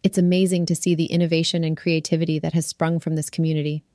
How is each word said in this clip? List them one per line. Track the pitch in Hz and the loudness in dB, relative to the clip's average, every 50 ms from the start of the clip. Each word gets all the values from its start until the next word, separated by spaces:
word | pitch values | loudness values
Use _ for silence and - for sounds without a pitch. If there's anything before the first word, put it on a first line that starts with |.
It's | - 196 - | 0 0 2
amazing | 190 175 175 180 185 190 180 185 175 175 | 2 2 4 4 4 2 2 2 0 0
to | - 170 | 0 -2
see | - - 175 175 | 0 2 0 2
the | 156 165 | 2 0
innovation | - - 170 175 165 165 160 165 - - 175 165 | 0 2 0 2 2 2 0 0 0 -2 -2 -2
and | 160 160 | -2 -2
creativity | - - 175 165 160 151 - 170 160 165 165 156 151 | -2 -2 -2 -2 0 0 -2 0 0 0 0 -2 -2
that | - 165 - | -2 0 -2
has | 170 156 | -2 -2
sprung | - - _ 165 160 170 170 | -2 -2 _ 0 0 0 -2
from | - 160 160 | -2 -2 -4
this | 156 151 - | -2 -4 -4
community. | - - 160 160 156 151 147 151 151 151 _ _ | -2 -2 0 0 0 0 -2 -2 -4 -6 _ _